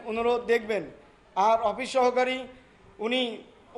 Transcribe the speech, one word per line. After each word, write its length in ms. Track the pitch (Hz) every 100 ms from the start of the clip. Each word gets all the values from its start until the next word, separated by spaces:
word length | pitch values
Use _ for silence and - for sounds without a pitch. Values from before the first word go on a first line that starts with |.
| 233
অনুরোধ 400 | 220 233 240 202
দেখবেন। 380 | 233 214 202 143 - - _ _ 185
আর 260 | 208 226
অফিস 280 | 220 208 254
সহকারী, 580 | 262 247 247 254 262 254 - - _ - -
উনি 380 | 220 254 247 214 - - -